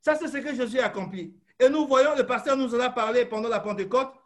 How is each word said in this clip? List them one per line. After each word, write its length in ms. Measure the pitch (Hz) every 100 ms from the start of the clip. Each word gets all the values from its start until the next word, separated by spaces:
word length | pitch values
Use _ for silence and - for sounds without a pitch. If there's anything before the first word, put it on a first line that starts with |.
Ça, 140 | -
c'est 140 | 302 320
ce 100 | 277
que 160 | 277
Jésus 260 | 254 240 254
a 60 | 220
accompli. 480 | 196 180 185 165 - _ _
Et 100 | 254
nous 180 | 302 285
voyons, 280 | 262 285
le 120 | 285 247
pasteur 300 | 240 - 269
nous 180 | 262
en 60 | 240
a 100 | 247
parlé 360 | 240 220 240 240
pendant 220 | 214 226
la 120 | 214
Pentecôte 520 | 208 196 190 247 262 -